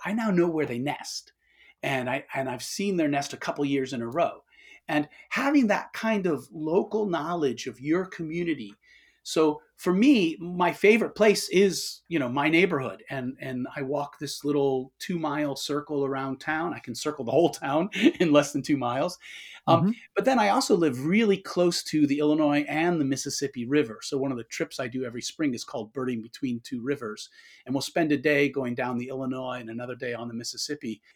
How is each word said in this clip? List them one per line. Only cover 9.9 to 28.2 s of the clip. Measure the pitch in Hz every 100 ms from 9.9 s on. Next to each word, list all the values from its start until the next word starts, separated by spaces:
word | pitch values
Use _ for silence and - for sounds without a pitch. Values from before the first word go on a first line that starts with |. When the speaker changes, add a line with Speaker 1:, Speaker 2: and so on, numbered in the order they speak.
Speaker 1:
me, | 185 254 262 165 160
my | 170 180 175
favorite | 165 196 226 180 -
place | 208 196 -
is, | 180 196 160 - - -
you | 165
know, | 127
my | 131 147
neighborhood. | 165 185 151 123 - -
And, | 135 123 131
and | 135 127 127
I | -
walk | 135 143 143 -
this | 143 -
little | 143 143 139 131 131 -
two-mile | - 180 156 175 147 135
circle | - 147 147 147
around | 139 135 139 131
town. | - 156 170
I | 123
can | -
circle | 117 151 147
the | 117
whole | 135 165
town | - 147 147 190
<laughs> | 190 233 -
in | 175
less | 147 143
than | 143
two | 139 143
miles. | 123 127 170 - - - - - -
Um, | 165
Speaker 2:
Mm-hmm. | 185 233 - -
Speaker 1:
but |
then | 196 254
I | 208
also | 208 269 208
live | 160 127 143
really | 202 226 196
close | - - 180 175
to | - 151 143
the | 143
Illinois | 147 156 151 147 147
and | 147 165 175
the |
Mississippi | 135 143 143 - 139 131
River. | 120 143 143 107
So | - 139
one | 131
of | 127
the |
trips | 113 - - -
I | 127
do | 127
every | 127 120
spring | - - 156
is | 117
called | - 123 110
Birding | - 127 120
Between | 113 - 139 120
Two | - 123
Rivers. | 120 139 117 107 - _ - -
And | -
we'll | 135
spend | - - 160
a |
day | 143